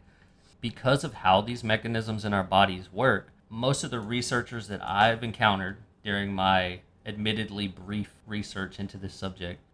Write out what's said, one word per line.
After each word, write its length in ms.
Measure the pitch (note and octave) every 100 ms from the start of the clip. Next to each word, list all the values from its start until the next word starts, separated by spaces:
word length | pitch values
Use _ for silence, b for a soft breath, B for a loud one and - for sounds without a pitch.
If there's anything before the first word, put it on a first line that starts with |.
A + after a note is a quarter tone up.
| b b b b b _
Because 420 | A#2 - B2+ C#3
of 120 | C#3+ -
how 260 | F#2 F#2+
these 240 | G#2+ A#2+ A2
mechanisms 580 | A2 A2+ A2+ A2 A2
in 100 | G#2
our 120 | G2+ F#2
bodies 440 | F#2+ G2 F#2 F2+
work, 340 | F#2 C3 G2+ - _ _
most 340 | A2+ B2+ C#3
of 80 | C#3
the 80 | A#2+
researchers 720 | G#2+ A#2+ A#2+ B2 - A#2 G2+
that 120 | G2 B1
I've 340 | G2 A2+ A2+
encountered 580 | A#2 - A2 G2 F#2 G#2 - _
during 320 | G#2+ G2+ G2+
my 460 | G2 F#2+ F#2+ F2+ F2+ - _ -
admittedly 640 | G#2 G#2+ G#2+ G#2+ G2+ G2+
brief 460 | F2+ F#2 G#2 G2+ _ -
research 540 | G#2 G2+ G2 F#2 -
into 180 | G2 G2
this 160 | F#2+
subject 460 | - F#2+ - F2 F2+ _